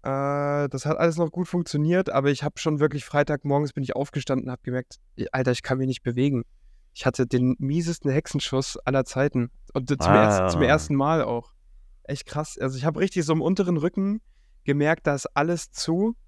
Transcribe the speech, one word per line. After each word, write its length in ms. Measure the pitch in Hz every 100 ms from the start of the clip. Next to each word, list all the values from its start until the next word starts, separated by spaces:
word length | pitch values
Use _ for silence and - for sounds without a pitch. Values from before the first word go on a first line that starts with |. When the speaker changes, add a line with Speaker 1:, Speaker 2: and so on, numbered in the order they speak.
Speaker 1:
Äh, 640 | - 135 139 143 143 143 143
das 160 | 131 147
hat 120 | -
alles 200 | 170 160
noch 140 | 165
gut 160 | 170 180
funktioniert, 640 | 180 165 147 151 175 185
aber 200 | 135 139
ich 120 | 139
hab 160 | 147 -
schon 200 | 165 151
wirklich, 260 | 151 151 -
Freitagmorgens 680 | 147 147 147 143 139 147
bin 100 | -
ich 120 | 131 -
aufgestanden 520 | 143 147 - 131 127
und 40 |
hab 120 | 127
gemerkt, 360 | - 123 123 - _ -
i-, 100 | 104
Alter, 200 | - 127
ich 120 | 123
kann 140 | - 131
mich 100 | 131
nicht 160 | 127
bewegen. 400 | - 120 139 131 117 - - - _
Ich 120 | - -
hatte 220 | - 123
den 280 | 127 127 123
miesesten 500 | 135 156 165 170 143
Hexenschuss 680 | 135 - 147 - 135 135 -
aller 280 | - 135 127
Zeiten. 460 | - 143 127 120 - -
Und, 180 | 135 127
äh, 60 | 139
zum 140 | -
Speaker 2:
Ah. 120 | 104
Speaker 1:
ersten, 260 | 107 101 92
zum 120 | 82
ersten 320 | 131 151 - 139
Mal 280 | 139 160
auch. 300 | 123 120 - - - - - -
Echt 220 | - 139 -
krass. 320 | 147 151 -
Also 180 | 135 131
ich 80 | 151
hab 120 | 151
richtig 260 | 190 190 151
so 80 |
im 80 | 165
unteren 360 | 160 185 180 170
Rücken 440 | 160 - 190 220 _ _ _ _
gemerkt, 440 | - 143 147 165 -
da 80 | 139
ist 120 | - -
alles 340 | 156 170 -
zu 440 | - - 165 214 233